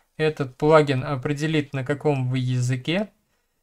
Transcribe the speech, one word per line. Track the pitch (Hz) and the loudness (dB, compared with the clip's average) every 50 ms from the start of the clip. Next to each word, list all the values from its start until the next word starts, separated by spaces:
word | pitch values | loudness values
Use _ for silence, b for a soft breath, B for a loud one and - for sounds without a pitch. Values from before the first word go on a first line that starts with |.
| b b _ | b b _
этот | - 156 156 151 - 139 123 - | -2 -2 -2 -2 -2 -6 -8 -4
плагин | - 151 151 160 156 147 143 135 127 | 0 4 6 6 6 6 4 0 -2
определит, | 143 147 143 127 123 147 147 143 156 156 160 151 - - - | -2 -4 -6 -4 -4 -4 -4 -2 -2 0 0 -2 -2 -2 -6
на | 135 123 | -6 -4
каком | 143 147 135 - 151 143 131 127 123 | -4 -4 -2 0 0 0 0 -2 -2
вы | 131 131 | -2 -2
языке, | 123 127 127 123 123 123 131 127 127 156 165 196 214 - _ _ _ _ _ _ _ _ _ _ | -2 -2 0 0 0 0 -2 -2 -2 -2 -2 -2 -2 -4 _ _ _ _ _ _ _ _ _ _